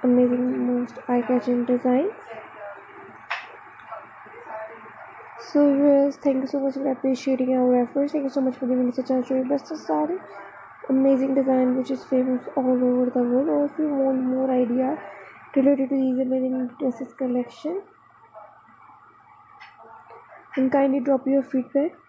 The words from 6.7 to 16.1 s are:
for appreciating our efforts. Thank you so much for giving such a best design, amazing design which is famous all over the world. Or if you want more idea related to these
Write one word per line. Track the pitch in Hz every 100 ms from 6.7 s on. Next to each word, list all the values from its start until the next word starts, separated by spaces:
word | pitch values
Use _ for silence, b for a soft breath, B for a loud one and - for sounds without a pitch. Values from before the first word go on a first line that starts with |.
for | 269 277
appreciating | 262 269 254 - 262 254 254
our | 254 247
efforts. | 240 285 285
Thank | 311
you | 269
so | 269
much | 262 247
for | 247
giving | 254 247
such | 247 247
a | 262 247 262 254
best | 277 -
design, | 311 - 302 302 370 - B B B B - -
amazing | 262 269 269 269
design | 269 262 254 254 254
which | 247
is | 262
famous | - 254 254 254 - -
all |
over | 254 254 254 247 247
the | 247
world. | 240 247 294
Or | 294 285
if | -
you | 311
want | 277 269 262
more | 254 262 262
idea | 254 247 240 262 311 B B B B -
related | - 269 277 269
to |
these | 277 262